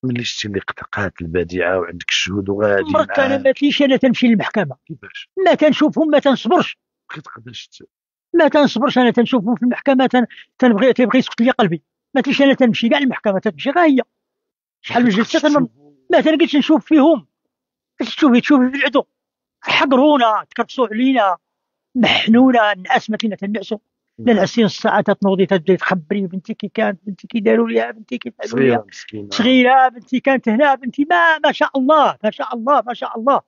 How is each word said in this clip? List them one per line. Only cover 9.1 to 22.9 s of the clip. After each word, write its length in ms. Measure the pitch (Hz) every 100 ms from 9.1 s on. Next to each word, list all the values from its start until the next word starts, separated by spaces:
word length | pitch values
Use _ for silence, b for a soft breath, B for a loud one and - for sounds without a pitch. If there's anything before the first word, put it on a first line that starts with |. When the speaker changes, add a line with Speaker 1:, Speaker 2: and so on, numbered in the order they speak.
Speaker 2:
تنشوفهم 440 | 233 226 262 190
في 80 | 240
المحكمة، 440 | 247 - - 262 254
تن-، 200 | 254 240 B B _
تنبغي، 340 | 254 214 262
تيبغي 260 | 240 254 262
يسكت 220 | 254 -
لي 100 | 233
قلبي. 320 | 247 214 135 _ _ _
ما 60 | 269
تليش 220 | 277 240
أنا 120 | 277
تنمشي 340 | 262 254 202 226
كاع 100 | 294
المحكمة، 400 | 277 - - 190
تتمشي 320 | 214 151 208
غا 140 | 311
هي. 160 | 339 269 - _ _ _ _ _ _ _
شحال 220 | - 233
من 60 | 247
جلسة 300 | 196 233 320
Speaker 1:
كتشوف 140 | 302
Speaker 2:
تنم-، 160 | 294 247 247 285 _ _
ما 80 | 339
تنقدش 360 | 302 311 294 285
نشوف 300 | - 302 -
فيهم. 400 | 311 277 294 - _ _ _ _ _ _ _
تشوفي، 420 | 247 - 302 240
تشوفي 300 | - 285 254
في 60 | 277
العدو. 280 | 277 269 - _ _ _ _ _
حقرونا، 840 | - - - 254 294 294 233 208 165
تكرسوا 380 | - 240 - 233
علينا، 480 | 214 262 262 202 175 _ _ _ _ _
محنونا، 760 | 254 226 - - 226 262 240 214
الناس 380 | 202 185